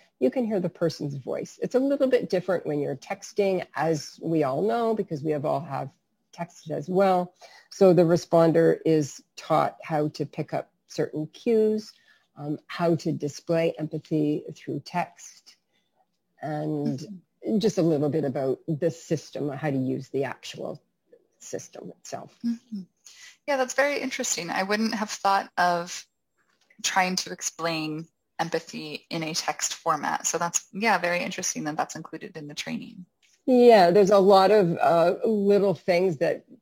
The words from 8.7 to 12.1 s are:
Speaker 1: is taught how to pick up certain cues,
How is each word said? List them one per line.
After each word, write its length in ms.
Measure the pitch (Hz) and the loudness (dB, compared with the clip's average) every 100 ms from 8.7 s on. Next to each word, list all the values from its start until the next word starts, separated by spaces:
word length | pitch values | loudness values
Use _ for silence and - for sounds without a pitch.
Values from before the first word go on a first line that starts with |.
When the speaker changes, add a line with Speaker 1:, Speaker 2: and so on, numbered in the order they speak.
| 156 | 4
Speaker 1:
is 380 | 160 160 139 - _ - | 2 2 0 -8 _ -20
taught 400 | - 151 139 - | 0 2 2 -4
how 260 | - 156 151 | -4 -2 -2
to 180 | - 139 | -4 -8
pick 260 | - 147 | -6 -6
up 180 | 143 - _ _ | -8 -8 _ _
certain 380 | - - 156 151 | -6 -4 -6 -10
cues, 640 | - 240 220 214 214 214 _ _ | -6 0 2 2 0 -6 _ _